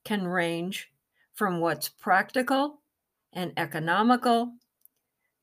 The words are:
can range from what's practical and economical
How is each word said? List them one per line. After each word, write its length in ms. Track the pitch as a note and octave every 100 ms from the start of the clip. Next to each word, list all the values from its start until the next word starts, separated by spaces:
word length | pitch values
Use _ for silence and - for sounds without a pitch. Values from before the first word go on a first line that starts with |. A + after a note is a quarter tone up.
can 240 | - G#3+ F3+
range 640 | F3+ E3+ E3 F3+ G3 - _ _ _ _ -
from 240 | G#3 E3+
what's 300 | E3 D3 -
practical 920 | _ G#3+ F#3 G#3 C4 B3+ C4+ D4 D4 _ _ _ _ _
and 220 | F3+ F3 -
economical 1000 | E3 E3 E3 F#3 A3+ B3 B3 A#3 A#3+ - _ _ _ _ _ _ _ _